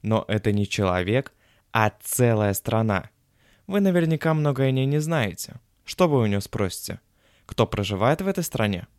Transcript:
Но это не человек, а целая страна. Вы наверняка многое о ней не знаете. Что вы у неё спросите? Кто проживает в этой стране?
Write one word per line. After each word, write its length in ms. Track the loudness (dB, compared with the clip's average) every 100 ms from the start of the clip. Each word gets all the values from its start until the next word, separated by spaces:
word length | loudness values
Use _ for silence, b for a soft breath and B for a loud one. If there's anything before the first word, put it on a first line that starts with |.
Но 220 | 0 -2 0
это 240 | 0 0
не 160 | 0 -2
человек, 640 | 0 0 0 0 -2 -2 b b b b
а 200 | 0 0 -2
целая 520 | -8 2 2 4 2
страна. 560 | -2 -2 0 0 -2 -4 _ _ b b b -4
Вы 120 | 0
наверняка 540 | 2 2 2 0 0
многое 340 | 2 0 2 0
о 20 |
ней 140 | 2 0
не 120 | 0
знаете. 640 | -2 -2 -2 -6 -14 -16 _ _
Что 240 | -16 0 4
вы 120 | 4
у 60 | 4
неё 140 | 0
спросите? 600 | -2 -4 -4 -4 -12 -12 _ b b b b
Кто 220 | -2 0
проживает 520 | 0 -4 0 2 2
в 60 | -2
этой 160 | -4
стране? 460 | -4 -2 -2 -2 -8